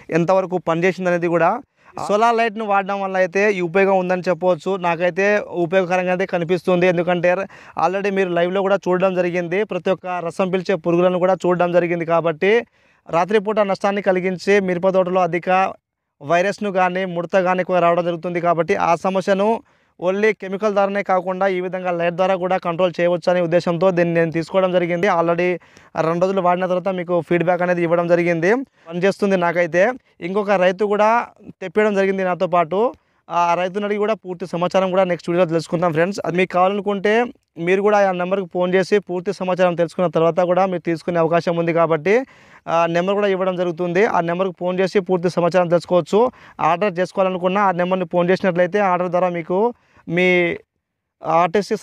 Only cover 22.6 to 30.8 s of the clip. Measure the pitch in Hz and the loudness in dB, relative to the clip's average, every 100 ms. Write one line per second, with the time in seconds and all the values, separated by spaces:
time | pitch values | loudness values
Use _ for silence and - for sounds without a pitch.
22.6 | 175 165 185 165 175 175 - 180 170 170 | -2 -2 -2 0 0 0 0 0 2 0
23.6 | 170 170 190 175 170 165 165 165 160 190 | 0 0 2 2 2 2 0 -2 -4 0
24.6 | 185 180 170 175 196 170 165 170 180 170 | 0 0 0 0 0 2 0 0 0 -2
25.6 | _ - - - 160 170 190 196 175 180 | _ -20 -10 -4 -2 0 0 0 0 0
26.6 | 185 180 190 185 170 175 151 175 165 175 | 0 -2 -2 -4 -2 -2 0 0 2 0
27.6 | 180 175 170 170 170 170 170 165 175 254 | 0 0 2 2 2 2 2 0 2 0
28.6 | 262 _ - 170 196 - 202 190 170 170 | -2 _ -12 -2 -2 0 0 2 0 0
29.6 | 170 175 214 262 _ - 170 196 202 190 | 0 2 2 0 _ -12 -6 -4 0 2
30.6 | 180 190 | 2 2